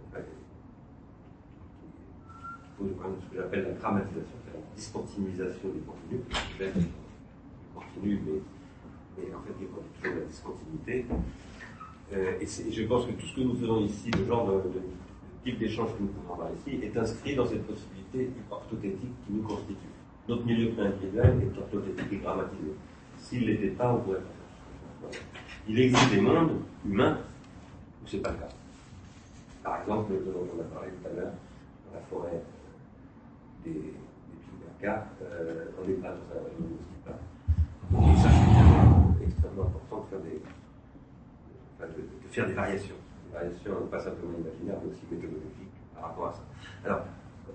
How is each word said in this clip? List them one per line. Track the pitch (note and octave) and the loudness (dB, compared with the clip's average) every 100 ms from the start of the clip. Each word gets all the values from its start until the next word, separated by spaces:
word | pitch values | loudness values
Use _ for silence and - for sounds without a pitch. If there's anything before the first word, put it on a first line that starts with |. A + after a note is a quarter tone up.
| - | -14
enfin, | - - - - - - - - - - - - - - - - - - - - - - C6+ - - | -14 -12 -16 -18 -20 -20 -20 -20 -20 -20 -20 -20 -20 -20 -20 -20 -20 -20 -18 -20 -20 -18 -16 -14 -14
qui | - - | -16 -6
pose | G2 | -6
le | |
problème | F2+ F#2+ F#2 | -4 -8 -8
de | |
ce | - | -8
que | F#2 | -6
j'appelle | F#2 G2 | -4 -2
la | F2+ - | -2 -4
grammatisation, | G#2 G2+ - - - - | 0 0 0 -8 -10 -14
c'est-à-dire | - - | -14 -14
la | - F#2+ | -14 -14
discontinuisation | G#2+ G#2 - G#2 F#2 F2+ F#2 F#2 F#2+ | -10 -8 -8 -6 -4 -4 -6 -4 -6
du | - - | -6 -10
contenu. | - - B2 | -14 -8 -8
Le | - - - - | -4 -6 -6 -4
geste | F#2+ F#2+ | -2 0
est | E2 - - - - - - - - | 0 -2 -16 -18 -20 -20 -20 -20 -16
continu, | - - F2 G2+ G2 D#2 | -16 -14 -4 -2 0 -2
mais, | D2+ - - - - - - - F#2 | -4 -6 -18 -20 -20 -18 -18 -16 -12
mais | - | -10
en | - - | -10 -12
fait, | - | -10
il | - | -10
produit | - - - | -12 -14 -8
toujours | - D#3+ | -6 -4
la | - | -6
discontinuité. | - D2+ - D#2 D#2+ - - A#2+ - - - - - - - - - - | -10 -12 -12 -10 -10 -4 -4 -2 -2 -4 -8 -16 -16 -16 -16 -16 -16 -6
Euh, | G2 F#2 F#2 | -2 0 -2
et | - | -6
c'est, | - - | -6 -6
je | A2 | -2
pense | G#2+ B2 - | 2 2 2
que | |
tout | G2 - | -6 -6
ce | C3+ | -2
que | |
nous | B2+ | 0
faisons | A#2+ A2+ A2 | 0 2 2
ici, | G2+ - A#2 | 2 -2 0
le | G#2 G2+ | 0 2
genre | A#2 G2 | 2 2
de, | F#2+ F2+ | 2 0
de, | F2+ | -4
de | - - - - - - | -8 -10 -14 -16 -18 -10
type | B2+ A2 | -6 -2
d'échange | A2 A#2 G#2+ - | -2 0 -2 -2
que | |
nous | G2 | -4
pouvons | F#2+ F2+ | -4 -8
avoir | F2 E2+ | -8 -6
ici, | E2+ C#3 B2+ | -8 -6 -4
est | G#2 A#2 | -2 0
inscrit | A2 - C#3 C3 | 0 -2 -2 0
dans | A2 | 2
cette | G#2+ | 0
possibilité | G#2 - - F#2+ - B2+ B2+ G#2+ - | -4 -10 -10 -14 -8 -4 -4 -6 -10
orthothétique | - - A2 G2 - B2 - | -10 -8 -6 -6 -6 -8 -10
qui | - | -6
nous | G#2+ | -4
constitue. | G#2 G#2 - - - - - - - | -2 -6 -6 -10 -12 -18 -20 -14 -4
Notre | A#2 | -2
milieu | A#2 A2+ A2+ | 2 2 2
pré-individuel | G2+ G2 F#2+ F#2+ A2 - - | 0 -2 -2 -4 6 6 6
est | F#2+ - | 0 -4
orthothétique | - G2+ F#2+ E2+ - | -6 -6 -4 -6 -6
et | G2 | -4
grammatisé. | F#2 F#2+ F2+ - D2+ D2+ - - - - | -4 -4 -4 -6 -8 -10 -14 -20 -20 -18
S'il | - B2 | -6 0
ne | G#2+ | 2
l'était | G#2 G2 | 2 0
pas, | - B2 | 2 2
on | A#2 | 2
pourrait | F#2+ F#2 | 0 -4
pas | - - - - - - - - - | -4 -14 -18 -18 -18 -16 -16 -14 -12
faire | |
ça. | - - - - - G#2+ | -12 -12 -16 -16 -14 0
Il | A2 | 6
existe | B2+ A#2+ A#2+ | 8 8 8
des | G2 | 8
mondes | A#2+ E3 E3 - - - | 8 6 6 2 -4 -8
humains | G#2 G2 D#3 - - - - - - - - - | 0 4 4 4 -6 -16 -18 -20 -20 -20 -20 -18
où | - | -8
c'est | G2 | -4
pas | - | -4
le | - | -4
cas. | - - - - - - - - - - - - | -8 -14 -20 -20 -20 -18 -20 -20 -20 -20 -20 -10
Par | - - | -6 -4
exemple, | G2+ G#2+ G2+ | -2 -2 0
on | F#2+ F#2 F2+ F2+ E2+ | -2 -2 -4 -6 -6
a | - | -8
parlé | - F#2+ | -8 -10
tout | - D#2+ | -10 -8
à | E2+ | -6
l'heure, | - | -6
dans | - - - - - - | -8 -16 -20 -20 -20 -16
la | - - | -14 -10
forêt | F#2 E2+ E2+ - - - - - - - - - - - - | -8 -6 -6 -10 -16 -20 -20 -20 -20 -20 -20 -20 -20 -20 -14
des, | E2 | -10
des | D#2 - - - - - - - F2+ E2+ - | -8 -8 -12 -16 -20 -20 -18 -18 -16 -16 -8
Pimperka, | G2+ A2 G#2 - | -4 -4 -6 -12
euh, | F#2 E2+ E2 E2 - F2+ | -10 -6 -6 -6 -10 -8
on | F#2 | -2
n'est | |
pas | F#2 - | -2 -4
dans | - - - | -10 -10 -10
un | |
royaume | - - - | -8 -8 -8
de | - | -8
ce | - | -12
type-là. | - - - - - - - - - - - D#2 | -14 -12 -12 -12 -6 2 4 2 0 2 8 10
Et | D2+ | 12
ça, | - - - - - - - - - - | 12 12 12 12 12 12 12 12 10 8
c'est | |
extrêmement | - - - G2 F#2+ | 2 2 2 2 -2
important | - - - | -2 -6 -8
de | - | -6
faire | F#2+ | -8
des, | E2 D#2 - - - - - - - - - - - - - - | -8 -10 -10 -18 -20 -20 -20 -20 -20 -20 -20 -20 -20 -20 -20 -14
enfin, | - - | -12 -10
de, | |
de | - - - | -12 -14 -8
faire | - F#2+ | -2 -2
des | |
variations. | G2 G2 F#2+ - - - - - | 0 -2 -2 -6 -12 -16 -18 -12
Des | E2+ | -8
variations | F2 - G2 F2+ | -6 -6 -6 -4
non | - | -4
pas | E2+ | -4
simplement | F#2+ E2+ E2+ E2+ | -6 -6 -8 -6
imaginaires, | D#2+ - G2 E2+ | -8 -6 -6 -4
mais | E2+ | -6
aussi | - - | -10 -10
méthodologiques | E2+ E2 D#2 - - - - - | -8 -8 -10 -12 -14 -16 -18 -20
par | - | -12
rapport | - F2 E2+ | -12 -6 -6
à | |
ça. | - - - - - | -8 -14 -16 -16 -10
Alors, | - - - - - - - | -4 -4 -4 -14 -18 -18 -16